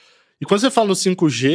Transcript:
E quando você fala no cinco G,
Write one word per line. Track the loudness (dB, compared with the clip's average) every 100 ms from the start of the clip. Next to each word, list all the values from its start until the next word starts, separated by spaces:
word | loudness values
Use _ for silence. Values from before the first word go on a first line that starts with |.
| _ _ _ -14
E | -2
quando | 0
você | 2
fala | 0 0
no | 0
cinco | -2 0 0
G, | 0 0